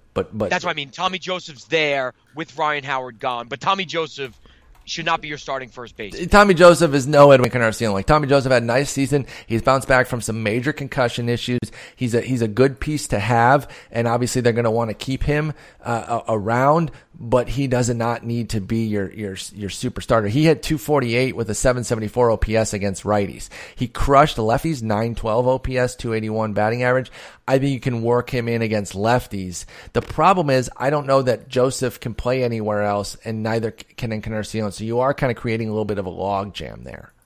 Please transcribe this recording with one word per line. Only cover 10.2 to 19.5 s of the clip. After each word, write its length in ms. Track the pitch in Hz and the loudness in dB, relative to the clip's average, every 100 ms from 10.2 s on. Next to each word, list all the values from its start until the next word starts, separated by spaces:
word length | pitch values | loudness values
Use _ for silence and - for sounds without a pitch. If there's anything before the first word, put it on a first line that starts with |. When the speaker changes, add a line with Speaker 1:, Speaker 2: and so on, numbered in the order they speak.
Speaker 1:
some 200 | 110 110 | -6 -4
major 320 | 110 117 123 | -2 -2 -2
concussion 540 | 147 139 - 120 - 120 | -6 -6 -2 -2 -2 -2
issues. 320 | 120 - 123 - - - - | -2 -2 -4 -4 -10 -18 -8
He's 200 | 123 117 | -2 0
a, 60 | |
he's 200 | - 127 | 0 0
a 60 | 110 | 0
good 320 | 104 135 131 | 4 2 2
piece 280 | 147 151 - | -6 -6 -2
to 100 | 107 | -2
have, 500 | 104 120 120 143 - - - | 2 4 6 4 2 -16 -10
and 160 | 117 117 | -4 0
obviously 340 | 120 120 127 | 0 0 0
they're 120 | 120 | 0
gonna 180 | 113 117 | 2 0
wanna 220 | 113 113 | 0 -2
keep 300 | 104 - 131 | -6 -6 -4
him, 300 | - 147 156 - - _ | -2 -2 -2 -8 -16 _
uh, 380 | - 117 101 117 - | -6 -4 -4 -6 -2
a-, 60 | |
around, 580 | 110 101 120 135 160 160 - _ - | -2 0 2 4 2 0 -6 _ -14
but 300 | 117 127 120 | 0 0 0
he 200 | 127 135 | -2 0
does 220 | 123 120 | 0 0
not 360 | 117 113 117 113 | -2 -2 -4 -4
need 240 | 120 113 | -6 -4
to 120 | 107 | -6
be 240 | 95 113 110 | -4 -2 -2
your, 260 | 104 95 | -2 -4
your, 260 | - 104 95 - | -8 -10 -10 -14